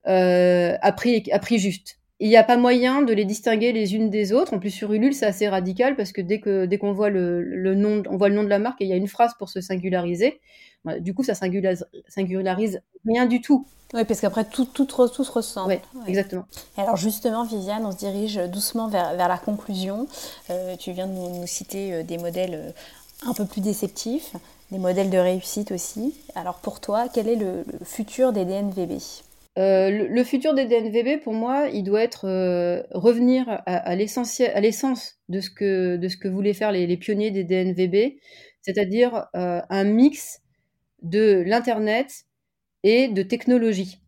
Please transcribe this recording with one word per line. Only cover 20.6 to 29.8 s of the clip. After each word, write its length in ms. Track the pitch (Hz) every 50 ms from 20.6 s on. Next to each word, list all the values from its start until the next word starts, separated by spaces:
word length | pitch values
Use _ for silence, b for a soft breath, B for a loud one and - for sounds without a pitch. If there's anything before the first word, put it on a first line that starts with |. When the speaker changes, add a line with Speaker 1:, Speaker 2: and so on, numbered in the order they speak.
| 185 185 185
Speaker 2:
tu 160 | 175 - 190
viens 140 | 180 180 185
de 60 | 190
nous, 280 | 190 185 180 175 180 175
nous 60 | 175
citer, 480 | 175 - - - - - 196 196 196 180
euh, 80 | 165
des 160 | 160 175 170 170
modèles, 360 | 175 170 165 185 185 185 170
euh, 160 | 151 156 160 170 B B B B B B B - - -
un 60 | 240
peu 140 | 240 - 208
plus 140 | 190 - 208
déceptifs, 720 | 190 214 196 - - 180 - - - 226 247 320 - - - 175 b b b b b _
des 80 | 196 190
modèles 320 | 185 180 180 185 196 196
de 80 | 185 185
réussite 540 | 180 180 185 185 180 - - 208 208 208
aussi. 420 | 202 175 - - - 208 226 285 311 - - - -
Alors, 240 | 185 170 180 175 -
pour 220 | - 208 - -
toi, 280 | - - 202 220 240 247
quel 160 | - 240 208 220
est 80 | 240
le, 280 | 220 208 185 185 185 -
le 180 | - - - 180
futur 480 | - - - 214 214 - - 262 254
des 120 | 220 208 185
D 80 | 175
N 180 | 190 202 202 202
V 160 | 185 190 180
B ? 120 | 160 - - - - - - - _ _ _ _ _ _ 190
Speaker 1:
Euh, 320 | 190 196 190 190